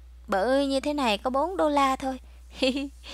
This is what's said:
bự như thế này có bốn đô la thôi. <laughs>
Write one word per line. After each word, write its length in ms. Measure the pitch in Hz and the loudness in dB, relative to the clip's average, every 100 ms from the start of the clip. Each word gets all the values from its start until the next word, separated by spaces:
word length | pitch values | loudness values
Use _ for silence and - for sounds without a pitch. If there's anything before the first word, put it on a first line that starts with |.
| - - - | -14 -18 -4
bự 320 | 202 220 269 | 0 2 2
như 200 | 277 269 | 2 0
thế 140 | 294 | -2
này 240 | 294 247 202 | 0 0 0
có 120 | 254 | 0
bốn 260 | 269 320 370 | 0 0 0
đô 120 | 311 | 2
la 280 | 285 269 262 | 4 2 2
thôi. 240 | 262 262 - - | -4 -6 -12 -20
<laughs> 220 | - - 269 269 277 - - | -20 -2 -2 0 -6 -10 -16